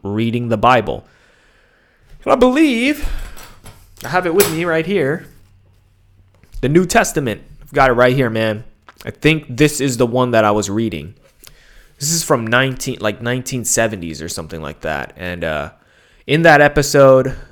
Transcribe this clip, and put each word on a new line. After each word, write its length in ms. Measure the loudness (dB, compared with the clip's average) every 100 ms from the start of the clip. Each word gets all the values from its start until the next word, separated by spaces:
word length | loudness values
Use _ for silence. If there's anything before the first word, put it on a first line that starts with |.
Reading 460 | -6 -4 -2 -2 -2
the 80 | 0
Bible. 480 | 2 2 0 -8 -12 _ _ _ _ _ _ _ _ _ _ -8
And 80 | 0
I 40 | 4
believe 720 | 4 4 2 2 -2 -2 -4 -6 -10 -16 -20 -20 -20 -20 _ -16
I 40 | -4
have 180 | -4 0
it 80 |
with 160 | 0 0
me 120 | 0
right 220 | -2 -2 -2
here. 400 | -2 -2 -4 -10 -20 _ _ _ _ _ _ _ _ _ _ _ -6
The 80 | 0
New 180 | 2 2
Testament. 560 | 0 0 -2 -4 -8 -12 -20
I've 100 | -6
got 180 | 2 2
it 40 |
right 200 | 4 4
here, 160 | 2 0
man. 340 | 0 -2 -4 -10 _ _ -18
I 60 | -16
think 360 | -2 0 0 -2
this 320 | 0 0 2
is 160 | -2 0
the 100 | 0
one 260 | 0 2
that 120 | 2
I 60 | 2
was 180 | 2 -2
reading. 460 | -4 -4 -6 -12 -18 _ _ -20 _ _ -20 _ -10
This 100 | -6
is 140 | -4
from 220 | -2 -2 0
nineteen, 520 | 0 0 -4 -10 -6
like, 220 | -6 -6
nineteen 420 | -6 -6 -6 -8
seventies 560 | -4 -2 -2 -4 -10 -12
or 80 | -12
something 320 | -12 -12 -12
like 200 | -12 -10
that. 320 | -8 -8 -10 -12
And, 280 | -12 -8
uh, 280 | -6 -6 -8 _ _ _ _ _ -2
in 160 | 4
that 180 | 6 6
episode, 760 | 6 2 2 6 8 6 2 -6 -16